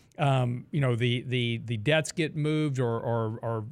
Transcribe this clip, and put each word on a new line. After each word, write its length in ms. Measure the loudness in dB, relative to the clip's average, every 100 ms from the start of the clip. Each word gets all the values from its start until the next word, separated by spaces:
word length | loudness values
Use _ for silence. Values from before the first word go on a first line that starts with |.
| _ -2
Um, 500 | 2 2 2 -2 -4
you 80 | 0
know, 160 | 2 2
the, 280 | 2 0 0
the, 340 | 0 0 -2 -4
the 100 | -2
debts 360 | 2 2 2
get 240 | -2 -2 -2
moved 440 | 0 0 0 0
or, 200 | 0 0
or, 400 | 0 0 -2 -4
or, 240 | -4 -4 -6